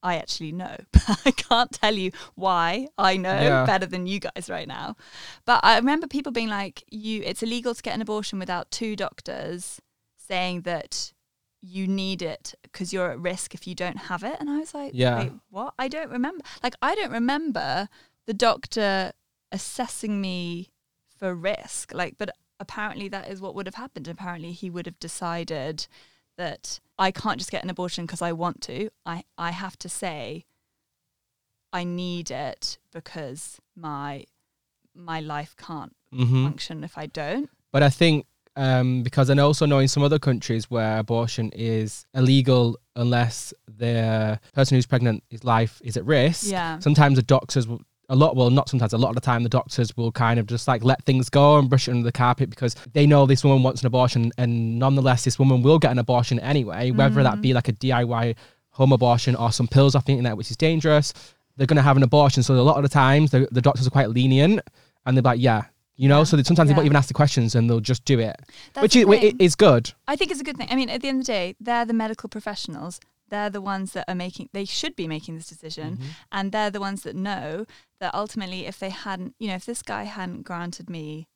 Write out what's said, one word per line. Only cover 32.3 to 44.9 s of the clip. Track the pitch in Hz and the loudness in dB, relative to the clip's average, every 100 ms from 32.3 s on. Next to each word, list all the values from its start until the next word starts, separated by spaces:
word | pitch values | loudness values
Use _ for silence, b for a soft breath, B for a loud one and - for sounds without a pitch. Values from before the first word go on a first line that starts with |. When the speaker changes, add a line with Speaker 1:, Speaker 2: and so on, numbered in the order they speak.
Speaker 1:
it | 127 135 - - - _ | -10 -12 -10 -12 -14 _
because | 170 - 165 143 139 - - _ - | -20 -18 -16 -14 -14 -18 -20 _ -18
my, | 165 147 143 139 - _ _ _ _ _ _ | -12 -10 -10 -14 -18 _ _ _ _ _ _
my | _ 175 160 | _ -12 -10
life | 151 151 151 _ | -8 -10 -12 _
can't | - 160 82 _ _ | -14 -14 -14 _ _
Speaker 2:
Mm-hmm. | 127 123 131 135 | -2 2 2 0
Speaker 1:
function | 151 - 160 170 | -4 -10 -12 -14
if | - | -14
I | 156 | -14
don't. | - 147 214 294 _ _ | -10 -8 -6 -8 _ _
Speaker 2:
But | 135 | 2
I | 143 | 2
think, | - 170 151 - _ _ - | 4 2 2 -2 _ _ -6
um, | 135 127 127 127 | 0 2 2 0
because | 120 - 131 | -2 0 2
I | 139 | 4
also | 143 151 147 | 4 4 2
know | 139 | 4
in | 135 | 2
some | 143 | 2
other | 143 143 | 2 2
countries | 143 123 - 113 104 | 0 -2 -2 -4 -2
where | 120 110 110 | -2 0 -2
abortion | 110 117 117 - 113 | -2 -2 -2 -4 -6
is | - 113 110 110 - - | -4 -4 -2 -4 -8 -10
illegal | 135 127 135 131 127 120 - _ - | 0 4 4 4 4 2 -2 _ -4
unless | 120 120 117 - - - - | 0 0 0 -4 -14 -18 -20
the | 107 117 117 113 110 107 107 b | -8 -4 -2 0 -2 -2 -4 b
person | - 135 131 | -2 2 2
who's | |
pregnant, | 123 | 2